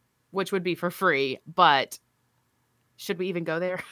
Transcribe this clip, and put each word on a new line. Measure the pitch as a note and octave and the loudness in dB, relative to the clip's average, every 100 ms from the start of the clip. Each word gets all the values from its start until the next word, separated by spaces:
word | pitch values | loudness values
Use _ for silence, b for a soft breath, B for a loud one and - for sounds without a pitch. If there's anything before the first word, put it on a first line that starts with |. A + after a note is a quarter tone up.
| _ _ _ | _ _ _
which | F#3 F#3 | -6 -2
would | G3 | -2
be | F3+ | -2
for | E3 F3 | -2 -4
free, | F3 F#3 C#3 C#3 C3 - | 0 0 2 0 -4 -6
but | E3 E3+ C#3 A#2+ - _ _ _ _ _ _ _ _ _ - | 4 6 6 2 -6 _ _ _ _ _ _ _ _ _ -12
should | - F3+ | -8 -4
we | F#3 | -4
even | F3 | -4
go | E3 D#3+ | -2 -2
there? | F3+ F3+ - | -2 -6 -4